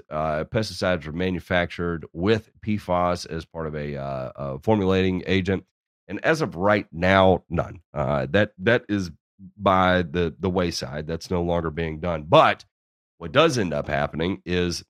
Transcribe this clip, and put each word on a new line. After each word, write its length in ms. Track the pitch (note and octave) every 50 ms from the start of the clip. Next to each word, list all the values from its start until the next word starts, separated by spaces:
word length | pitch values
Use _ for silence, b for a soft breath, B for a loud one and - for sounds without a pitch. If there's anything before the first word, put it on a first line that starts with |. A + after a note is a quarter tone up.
| - -
uh, 320 | D2 D#2 D#2 D#2+ D2+ D#2 D#2+
pesticides 640 | - - A2 A2 - F2+ - G#2 F#2 F2+ E2 C#2+
are 60 | D#2 D2+
manufactured 920 | E2+ F#2 F#2 F2+ E2 - - F#2 F2+ F2 E2+ - - F2 F2 E2+ D#2+ - - -
with 380 | D#2+ F2+ G#2 A2+ G#2+ - _ _ _
P 160 | - A2 G#2+
fos 480 | G2 - - F2+ F2 F2 F2 F2+ F2 -
as 200 | - D#2+ E2 D#2
part 200 | _ - E2 D#2+
of 100 | D#2 D2+
a, 200 | D2+ D2 D2 C#2+
uh, 360 | C#2 C2+ C#2 C2+ C2 B1+ B1+ -
a 240 | - C#2 C#2 C2+ C#2
formulating 640 | - A2 A2 G#2+ F#2+ F#2 F#2+ F#2 F#2+ F#2+ F#2 F2+ -
agent. 400 | - F#2+ F#2+ F2+ G2 F#2+ E2+ - _ _ _ _ _ _ _ _
And 120 | - G2 - -
as 160 | C3 E3 D3
of 140 | D#3 G2+ E2
right 320 | E2 F#2 G#2 G#2+ G#2 - _
now, 520 | D2+ E2 F2+ F#2 G2 F#2+ F#2+ F#2 F2+ - _ -
none. 300 | - D#2+ - - F2+ F2+ _ _ -
Uh, 340 | D2 C#2+ C2+ D2 C#2 C2 C#2
that, 200 | D#2 G2+ G#2+ - _
that 260 | - F#2 A2+ A#2+ A#2+ - -
is 220 | G#2 G2+ F#2 E2+ D2+ _ _ _ _ _ G2 F2+ _
by 460 | G#2 G2 G2+ F#2 F#2 F#2 F#2 F2+ F#2
the, 340 | F2 D2 C#2+ F2 F2 E2 -
the 120 | - F2 F#2+
wayside. 580 | F2+ F#2+ F2+ F2 - - D#2 C2 C#2 D2+ D#2
That's 240 | D2+ E2 D#2+ - -
no 100 | F#2 F2
longer 300 | E2+ F2 E2+ F2 E2 D#2+
being 300 | D2+ D#2+ E2 D#2+ D#2 D#2
done. 240 | E2 F2 E2+ D#2 D2
But 380 | D#2+ A#2 D#3 C#3 A2 G2+ - - _ _ _ _ _ _ _ _ _ _
what 140 | - E2 D#2+
does 260 | C#2+ C#3 D#3+ E3 C3+
end 160 | A#2+ F#2+ E2+ D2
up 140 | D2 C#2
happening 540 | - D2 C#2 D2 C#2+ - D2+ E2 F#2 G2 - -
is 380 | E2 F2+ F2+ F2+ F2 E2 - -